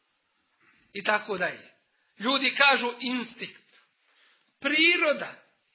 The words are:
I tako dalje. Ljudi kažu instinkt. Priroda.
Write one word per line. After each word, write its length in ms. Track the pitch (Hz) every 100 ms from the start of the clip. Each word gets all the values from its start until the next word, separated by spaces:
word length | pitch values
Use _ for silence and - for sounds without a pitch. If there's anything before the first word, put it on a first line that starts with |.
| _ _ _ _ _ _ _ _ _
I 120 | 196
tako 320 | 202 214 220 185
dalje. 340 | 170 135 - _ _ _ _ -
Ljudi 360 | 220 269 262 254
kažu 360 | 277 254 240 240
instinkt. 600 | 247 247 233 - 190 - _ _ _ _ _ _ _ _ _ _
Priroda. 720 | 277 302 339 349 320 247 - - _ _ _